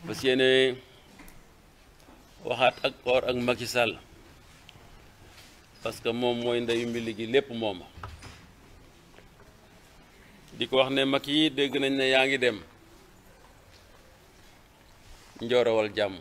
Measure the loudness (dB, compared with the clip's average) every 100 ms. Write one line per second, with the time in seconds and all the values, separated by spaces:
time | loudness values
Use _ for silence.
0 | -10 -4 0 4 4 6 4 0 -14 -20
1 | -20 -20 -20 -20 -20 -20 -20 -20 -20 -20
2 | -20 -20 -20 -14 -8 2 2 2 -6 -4
3 | 0 0 2 -2 0 -2 -2 0 0 -2
4 | -14 -20 -20 -20 -20 -20 -20 -20 -20 -20
5 | -20 -20 -20 -20 -20 -20 -20 -12 -12 -6
6 | -4 0 0 0 0 -2 0 -2 -2 -6
7 | -6 -8 0 0 0 -6 -6 -6 -14 -16
8 | -16 -16 -20 -20 -20 -20 -20 -20 -20 -20
9 | -20 -20 -20 -20 -20 -20 -20 -20 -20 -20
10 | -20 -20 -20 -20 -20 -8 -2 2 2 2
11 | 0 0 0 0 0 0 -2 0 -2 0
12 | 2 2 2 2 0 -2 -10 -20 -20 -20
13 | -20 -20 -20 -20 -20 -20 -20 -20 -20 -20
14 | -20 -20 -20 -20 -20 -20 -20 _ -20 -20
15 | -20 -20 -20 -12 2 4 4 2 0 0
16 | -2 -2